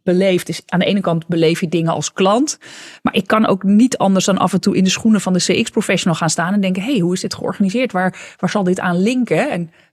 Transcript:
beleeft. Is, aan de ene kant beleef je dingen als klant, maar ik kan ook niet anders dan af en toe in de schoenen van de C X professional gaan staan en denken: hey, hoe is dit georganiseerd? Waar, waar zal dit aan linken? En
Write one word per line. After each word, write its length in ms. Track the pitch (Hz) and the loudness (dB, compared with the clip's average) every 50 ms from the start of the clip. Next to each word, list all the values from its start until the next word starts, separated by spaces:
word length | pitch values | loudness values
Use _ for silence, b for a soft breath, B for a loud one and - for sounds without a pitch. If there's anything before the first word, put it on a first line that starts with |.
| - | -4
beleeft. 460 | 190 175 180 190 196 180 180 - - | -2 0 2 2 2 2 0 -2 -4
Is, 120 | 170 - - | -10 -12 -10
aan 140 | - - 175 | -4 -2 0
de 60 | 180 | 0
ene 160 | - 196 202 | 0 0 0
kant 260 | 185 175 170 165 - - | 0 0 -2 -2 -2 -4
beleef 320 | 170 165 165 160 165 - | -2 2 2 2 2 0
je 100 | - 156 | -2 -2
dingen 240 | 175 165 165 165 160 | -2 -2 0 0 -2
als 200 | - - - - | -2 -4 -6 -2
klant, 460 | - 190 190 202 247 294 302 - - B B B B B B B B | 0 2 2 4 2 2 0 -4 -8 B B B B B B B B
maar 140 | B - - | B -2 -2
ik 120 | 196 185 - | -2 0 2
kan 180 | - 220 220 | 2 2 2
ook 180 | - - 185 - | 2 0 0 2
niet 340 | 190 208 208 247 254 - - | 2 4 4 4 4 2 0
anders 280 | - 196 196 190 180 | 0 2 2 2 2
dan 120 | - 185 - | 2 0 0
af 160 | - 180 - | 0 0 0
en 80 | 180 | 0
toe 140 | - 208 - | 0 0 2
in 80 | - 185 | 2 2
de 60 | 185 | 2
schoenen 320 | - - - 226 220 196 | 0 0 2 2 2 2
van 120 | - 190 185 | 2 0 0
de 60 | 175 | 0
C 240 | - - 190 - 233 | 0 0 0 0 0
X 60 | - | -2
professional 480 | - 226 202 - 196 - - 185 160 - | -2 -4 -2 0 -2 0 0 0 -2 0
gaan 120 | 175 156 | 0 -2
staan 240 | - - 165 175 202 | -2 -2 -2 -2 0
en 80 | 208 | 0
denken: 220 | 190 185 185 190 185 | 0 0 -2 -2 -2
hey, 160 | 247 294 208 | -2 0 0
hoe 140 | 170 175 180 | 0 0 0
is 80 | 190 | -2
dit 120 | - 196 - | -4 -6 -10
georganiseerd? 580 | - - - 208 - 202 190 190 240 262 226 | -6 -6 -6 -2 0 -2 0 0 0 -2 -2
Waar, 440 | - 180 185 185 185 - - - - - | -2 0 -2 -2 -2 -6 -16 -20 -14 -6
waar 120 | - 175 | -4 -2
zal 140 | - 208 196 | -2 0 0
dit 160 | 180 185 - | 0 0 0
aan 220 | - 185 170 175 | 0 -2 0 0
linken? 480 | 190 220 262 254 240 - 156 160 233 294 | 0 0 0 0 0 0 0 0 0 0
En 220 | - 180 170 165 b b b b | -2 -4 -6 -8 b b b b